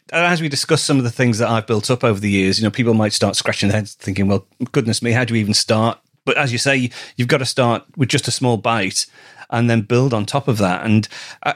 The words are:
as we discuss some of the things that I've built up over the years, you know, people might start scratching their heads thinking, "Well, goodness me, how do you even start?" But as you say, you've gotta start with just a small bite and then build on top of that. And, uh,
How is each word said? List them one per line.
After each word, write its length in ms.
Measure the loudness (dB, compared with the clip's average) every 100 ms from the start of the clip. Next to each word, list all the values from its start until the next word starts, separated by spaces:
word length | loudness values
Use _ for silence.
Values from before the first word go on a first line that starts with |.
| -6
as 280 | 0 0 0
we 100 | -2
discuss 340 | -4 0 0
some 160 | 2 2
of 40 |
the 60 | 0
things 300 | 0 2 2
that 100 | 0
I've 160 | 0 0
built 240 | -2 0
up 140 | 0
over 160 | 2 0
the 100 | 2
years, 300 | 2 2 2
you 40 |
know, 60 | 0
people 240 | 0 2
might 180 | 2 2
start 240 | 0 -2 -2
scratching 340 | -4 -2 0
their 100 | 0
heads 160 | -4 -10
thinking, 320 | -6 -2 0
"Well, 180 | 0 -4 -12 -4
goodness 300 | -2 0 -2
me, 100 | 0
how 120 | 0 0
do 80 |
you 80 | -2
even 140 | 0 0
start?" 440 | 0 2 0 -2 _ _ -4
But 120 | -2
as 140 | 0
you 80 | -2
say, 320 | 0 0 0 -6 -12 -4
you've 100 | 0
gotta 180 | 0 0
start 380 | 0 2 0 -4 -4
with 100 | 0
just 200 | 0 -2
a 40 |
small 260 | -2 0 0
bite 500 | 0 0 -2 -4 -8 -12 -20 -20 -6
and 180 | 0 2
then 140 | 2
build 320 | 2 2 2
on 140 | 0 -2
top 200 | -4 -2
of 120 | 0
that. 260 | 0 -2 2
And, 220 | 2 2 -8 -18 -8
uh, 120 | -6